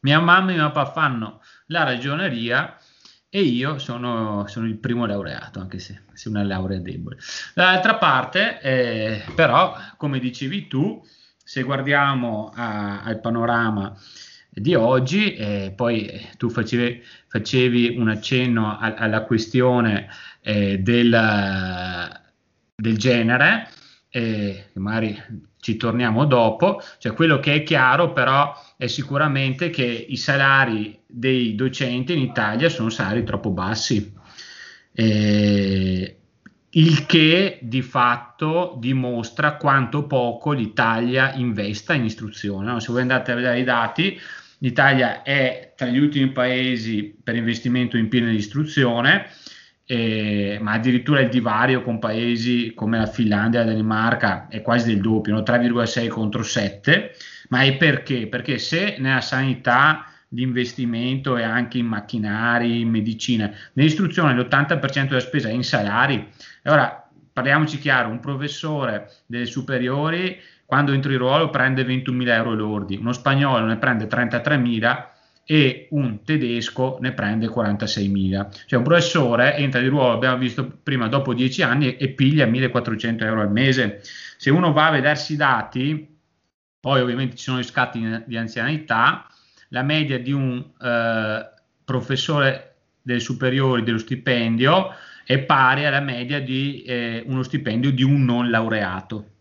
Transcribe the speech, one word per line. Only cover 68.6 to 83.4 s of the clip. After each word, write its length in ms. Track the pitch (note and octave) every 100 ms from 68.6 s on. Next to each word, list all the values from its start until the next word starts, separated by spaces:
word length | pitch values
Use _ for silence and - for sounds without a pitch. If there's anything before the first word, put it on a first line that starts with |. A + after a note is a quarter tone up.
| D#3+ D3+ B2+ G#2 - _ _
delle 200 | A#2 A#2+
superiori 920 | C3+ C3 C3 B2 C#3 D3+ E3+ F#3 F3+ - _ _
quando 280 | C3+ C#3+
entra 180 | C#3 C#3
in 80 | C3+
ruolo 300 | B2+ D3 D#3+
prende 340 | C#3+ B2+ C3
ventunomila 520 | B2+ B2+ C3 B2+ B2 A2+
euro 180 | A#2
lordi, 420 | A2 G#2+ G#2+ G2 G2
uno 180 | A2+
spagnolo 520 | C3 - C3+ C#3+ B2 A2
ne 120 | A2
prende 300 | C3 A#2 G#2
trentatremila 1080 | A2 B2 - D3 D3 A#2+ A2+ A2+ B2+ - _ _ _ -
e 420 | D#3 C3+ B2 -
un 320 | D3+ C3 G#2
tedesco 720 | - D#3 B2 A#2+ A2 - C3 C3
ne 100 | B2+
prende 360 | - G2+ A2 A2
quarantaseimila. 1000 | A#2 G#2 G#2 G#2+ - G2 G2 F#2+ G2 G2+ - -
Cioè 120 | B2+
un 60 | B2
professore 720 | E3+ E3 E3+ B2+ A#2 C3 D3
entra 260 | C#3+ C3
di 60 | B2+
ruolo, 260 | C#3+ B2+
abbiamo 240 | A2+ B2+ B2+
visto 420 | B2+ A2 B2 -
prima, 260 | - C3+ A#2
dopo 260 | C#3 C3+
dieci 280 | A#2+ C3 C3
anni 340 | C#3+ B2+ C#3 B2+
e, 100 | C3+
e 40 |
piglia 360 | - C3+ D3+ B2
millequattrocento 800 | A#2+ C3 B2 A#2 A2 A#2 A#2 A2
euro 160 | A2